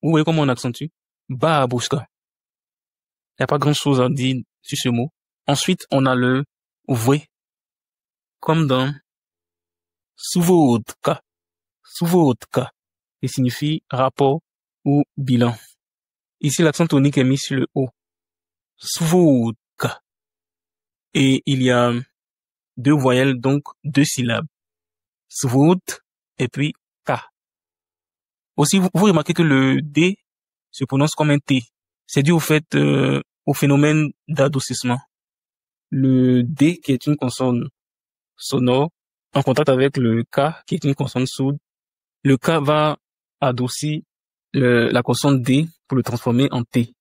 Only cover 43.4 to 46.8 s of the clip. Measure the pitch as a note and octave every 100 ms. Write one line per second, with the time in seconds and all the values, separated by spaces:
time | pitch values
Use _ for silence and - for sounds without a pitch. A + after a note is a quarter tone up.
43.4 | C#3 B2+ B2 - D3+ D3+ - _ _ _
44.4 | _ C#3 B2 A#2+ A#2 B2 A#2+ A#2+ D3 C#3
45.4 | A#2+ C3+ D#3+ - _ C3 A#2+ A#2+ - A#2+
46.4 | C#3 A#2 A#2+ C3+